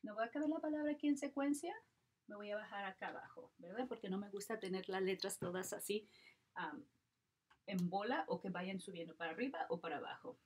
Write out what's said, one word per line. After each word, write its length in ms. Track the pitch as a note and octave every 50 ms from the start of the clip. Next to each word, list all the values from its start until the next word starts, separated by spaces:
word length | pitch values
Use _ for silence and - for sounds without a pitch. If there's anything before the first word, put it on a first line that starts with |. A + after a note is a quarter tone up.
| -
¿No 120 | G#3+ G#3
va 100 | - E4+
a 60 | -
caber 160 | - D4 D#4 D4+
la 120 | D#4+ D#4+
palabra 340 | D#4+ D#4 D4+ D4+ D4 D4+ D4
aquí 140 | D4 - D4
en 100 | C#4+ C#4
secuencia? 560 | - C#4 - C#4 C#4 C#4+ D4 D4 - E4+ G#4 A4+ - _ _ _ _ _ _ _ _ -
Me 80 | G#3 G#3
voy 140 | G#3 G#3
a 60 | G#3 G#3+
bajar 280 | G#3+ - G#3 G3+ G3+
acá 240 | F#3+ F#3+ - G#3 F3+
abajo, 420 | - - - - - - E3 - _ _
¿verdad? 300 | - F3 F#3+ A#3 B3+ B3
Porque 200 | A#3 G#3 - G3
no 100 | F#3+ G3
me 100 | G3+ G3+
gusta 300 | F#3+ G3+ G3 - A3+ G#3+
tener 280 | - F#3+ F#3 F#3 F#3 -
las 140 | F#3 F#3+
letras 360 | F#3+ F#3 F#3+ F#3+ - G3 G3 -
todas 360 | - F3+ F3 F#3 F#3 - -
así, 340 | - - - G3+ G#3+ G#3 - - - - - - _ _ _ _
am, 320 | - F3 D#3 C#3+ B2+ - - _ _ _ _ _ _ _ _ _ _ _ _ - _ _
en 240 | - G3+ F#3 F3+ F3
bola 340 | F3+ G3 G3+ A3+ C4 D#4+ - -
o 120 | E3+ F3
que 120 | - G3
vayan 280 | F3 F3 F3+ F#3+ G3 F#3+
subiendo 380 | - - F3+ E3+ E3 E3+ E3 -
para 140 | E3+ E3
arriba 340 | - - B3 C4+ C4+ - - -
o 120 | - F3+
para 160 | - E3 D3+ C3
abajo. 420 | - - - - - E3+ - - _